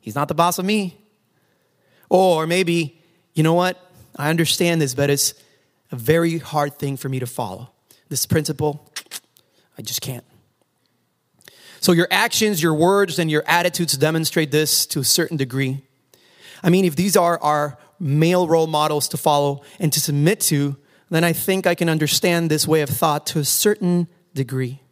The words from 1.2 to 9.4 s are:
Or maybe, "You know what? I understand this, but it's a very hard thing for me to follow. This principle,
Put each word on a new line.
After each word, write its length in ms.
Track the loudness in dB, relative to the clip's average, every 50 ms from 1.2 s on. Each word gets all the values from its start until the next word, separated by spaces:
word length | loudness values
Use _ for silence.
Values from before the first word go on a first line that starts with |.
| _ _ _ _ _ _ _ _ _ _ _ _ _ _ _ _ _ _
Or 360 | 2 4 4 4 4 2 2
maybe, 540 | 0 0 0 2 2 0 0 -2 -4 -8 _ _ _ _ _ _ _ _
"You 80 | 0 2
know 120 | 2 4
what? 240 | 4 2 0 -2 -4 -14 _ _ -20 -20 _ _
I 140 | -6 -2 -2
understand 500 | 0 0 0 0 0 0 0 0 2 2
this, 140 | 0 -2 0
but 160 | -2 0 0
it's 240 | 0 0 0 -4 -4 _ _ _ _ _ _ _ _ _ _ _ -14
a 40 |
very 420 | -10 0 2 2 2 2 0 -2 -4
hard 400 | -8 -4 -2 -2 -2 -2 -4 -6
thing 180 | -6 -6 -6
for 120 | -6 -6 -6
me 100 | -4 -4
to 80 | -6
follow. 440 | -6 -6 -8 -8 -8 -8 -12 -14 -18 _ _ _ _ _ _ _ _
This 180 | -6 -6 -2
principle, 640 | 0 0 0 0 -2 -4 -2 -2 -4 -4 -4 _ _ _ -18 -16 _ -18 -18 _ _ _ _